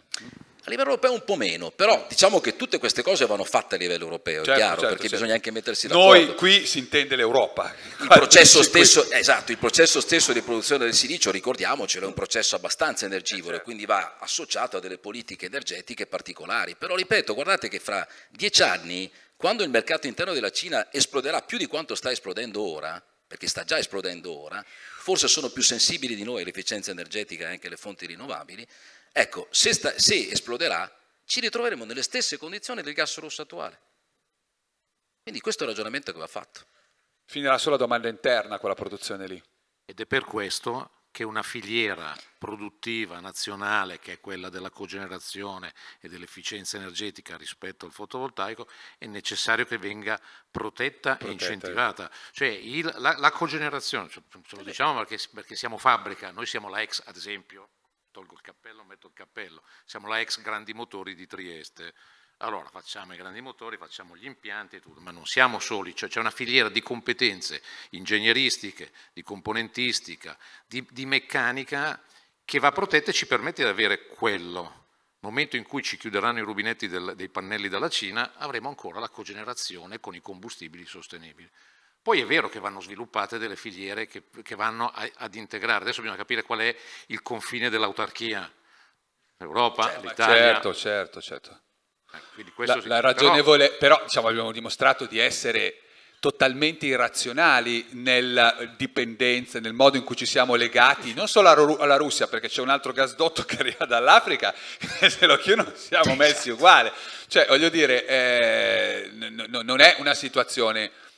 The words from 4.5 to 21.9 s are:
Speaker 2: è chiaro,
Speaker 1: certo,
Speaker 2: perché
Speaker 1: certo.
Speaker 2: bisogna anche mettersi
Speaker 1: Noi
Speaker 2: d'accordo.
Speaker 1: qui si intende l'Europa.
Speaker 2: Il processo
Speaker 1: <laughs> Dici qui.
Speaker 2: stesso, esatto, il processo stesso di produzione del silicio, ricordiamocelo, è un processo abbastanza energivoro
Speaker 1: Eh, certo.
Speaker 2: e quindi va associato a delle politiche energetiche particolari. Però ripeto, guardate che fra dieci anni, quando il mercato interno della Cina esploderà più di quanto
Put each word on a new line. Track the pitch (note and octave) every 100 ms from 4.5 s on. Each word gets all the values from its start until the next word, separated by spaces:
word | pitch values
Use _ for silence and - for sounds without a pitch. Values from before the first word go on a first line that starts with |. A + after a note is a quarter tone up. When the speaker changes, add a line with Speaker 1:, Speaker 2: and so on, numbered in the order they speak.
Speaker 2:
è | C3+
chiaro, | G#2+ E2+
Speaker 1:
certo, | A#2
Speaker 2:
perché | F#2
Speaker 1:
certo. | - G#2+
Speaker 2:
bisogna | A2+
anche | A2+ A2+
mettersi | A2 B2 G#2+ A2
Speaker 1:
Noi | E3+ F#3 F3+
Speaker 2:
d'accordo. | D#3 -
Speaker 1:
qui | F3+ G3 -
si | D3+
intende | B2 D3 C#3 C3
l'Europa. | A2+ B2+ G2+ - F2+ - - -
Speaker 2:
Il | -
processo | D#3+ C3+ F3+ D3+ E3
Speaker 1:
<laughs> |
Dici | C3+
qui. | E3+ E3+
Speaker 2:
stesso, | D#3 -
esatto, | C3 C3+ A#2 -
il | A#2
processo | A#2+ - E3 D3
stesso | - E3 -
di | A#2+
produzione | A2 A#2 - C#3 A#2
del |
silicio, | A2 B2 C3 G#2
ricordiamocelo, | F#2+ A#2 B2 - B2 G2 F#2+ F#2+
è |
un |
processo | G2+ F#2+ A2+ G#2 F#2
abbastanza | - - D#3 A#2+ G2+
energivoro | F#2+ F2 G2+ E2+ E2+
Speaker 1:
Eh, |
certo. |
Speaker 2:
e |
quindi | - A2 G#2
va | G2+ E2 -
associato | G2+ - D3 G#2 B2 F#2+
a |
delle | F#2 F#2
politiche | G#2 A#2 - F#2+ F2+
energetiche | C3+ - F2 - A#2 G#2
particolari. | F#2 - E2+ F2 A2 F2 F2+
Però | F3 F3+
ripeto, | F#3 G#3+ -
guardate | G#2+ D#3 F#3+ G#2+
che | G2+
fra | - G2+ - - -
dieci | - G3+ -
anni, | D#3+ F2+ E2+ F2+ F#2 - _ _
quando | E3+ A3+
il | F3+
mercato | A#2 - D#3+ C#3
interno | - F3+
della | D#3 G#2
Cina | - F3 C3+ G2+
esploderà | C#3+ - C#3 C3+ D#3+
più | - A#3+
di | D3+
quanto | D3 D#3+